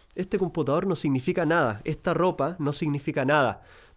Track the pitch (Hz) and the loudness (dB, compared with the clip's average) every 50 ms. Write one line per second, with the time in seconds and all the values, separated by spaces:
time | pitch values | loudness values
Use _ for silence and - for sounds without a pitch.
0 | - _ - - 185 - - 196 190 165 - 170 143 131 139 170 185 196 170 - | -20 _ -8 -8 -6 -2 0 -2 -2 0 -2 -2 0 0 0 0 2 0 -2 0
1 | - 151 135 131 127 180 180 185 170 151 165 170 147 117 107 98 - - 151 - | 0 0 0 0 0 0 0 0 2 2 2 2 2 2 0 -4 -4 -6 -6 -4
2 | - 180 165 165 175 185 175 - 135 156 180 - 147 139 147 - 165 151 143 143 | -2 -2 0 2 2 2 2 0 -2 -4 -2 -2 -2 -2 -2 -2 -2 -2 -2 -2
3 | - 165 - 147 131 135 151 151 135 113 98 - - - - - - - - | -4 -4 -2 0 2 2 4 4 4 2 0 -4 -10 -20 -20 -20 -20 -20 -18